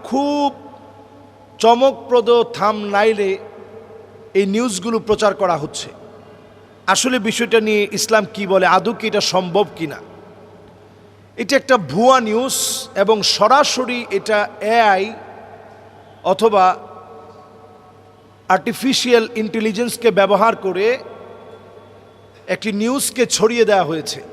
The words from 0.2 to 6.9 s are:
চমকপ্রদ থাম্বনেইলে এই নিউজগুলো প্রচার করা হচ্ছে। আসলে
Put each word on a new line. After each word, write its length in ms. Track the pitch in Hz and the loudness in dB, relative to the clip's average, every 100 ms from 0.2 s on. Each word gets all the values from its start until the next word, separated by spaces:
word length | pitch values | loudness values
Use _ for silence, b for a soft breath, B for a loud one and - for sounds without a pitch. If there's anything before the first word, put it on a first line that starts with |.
| 285 294 285 277 - - - - - - - - - - | 0 0 -2 -4 -20 -20 -20 -20 -20 -20 -20 -20 -20 0
চমকপ্রদ 680 | 226 233 269 233 - 240 220 240 233 | 4 6 4 0 0 0 4 2 2
থাম্বনেইলে 840 | - 202 214 208 202 220 214 196 190 - - - - - - - - - | 0 -2 -2 -2 2 2 2 -2 -4 -8 -20 -20 -20 -20 -20 -20 -20 -4
এই 120 | 190 196 | 0 2
নিউজগুলো 540 | 208 247 185 202 226 | 0 -2 -4 -4 -4
প্রচার 340 | - 208 214 | -2 2 2
করা 240 | 196 190 160 | 0 0 0
হচ্ছে। 320 | 156 - - - - - - - - - - - | -4 -10 -14 -16 -20 -20 -20 -20 -20 -20 -20 -12
আসলে 320 | - | -2